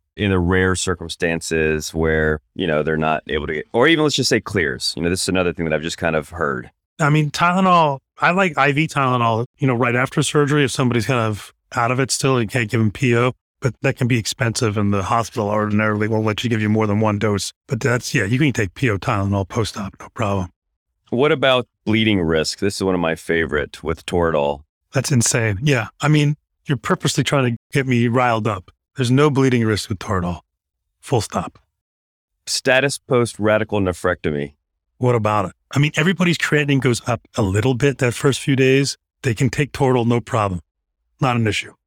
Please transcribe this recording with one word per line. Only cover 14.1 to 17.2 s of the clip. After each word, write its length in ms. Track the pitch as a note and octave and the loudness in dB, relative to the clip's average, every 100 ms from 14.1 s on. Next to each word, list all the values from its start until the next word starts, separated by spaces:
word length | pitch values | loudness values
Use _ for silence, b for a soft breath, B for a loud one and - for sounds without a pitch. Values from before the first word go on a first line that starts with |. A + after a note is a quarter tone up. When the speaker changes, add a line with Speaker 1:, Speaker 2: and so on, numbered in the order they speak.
| A#2 | 0
Speaker 2:
expensive 580 | - - A#2 G#2 A2+ G#2 | -2 -4 -4 0 -2 0
and 160 | G2+ | 0
the 120 | G2+ | 0
hospital 440 | F#2+ A#2 A2 - G2+ | 0 -2 -2 -4 -2
ordinarily 600 | G#2+ G#2+ G#2 G#2+ G#2+ G#2+ | -2 0 0 0 0 0
won't 180 | A2 A2 | 0 0
let 160 | G#2 | -2
you 80 | A#2 | -2
give 100 | A2+ | 0
you 80 | G#2+ | 2
more 200 | A2 G#2+ | 2 2
than 120 | G#2 | 2
one 200 | G#2+ G#2 | 0 0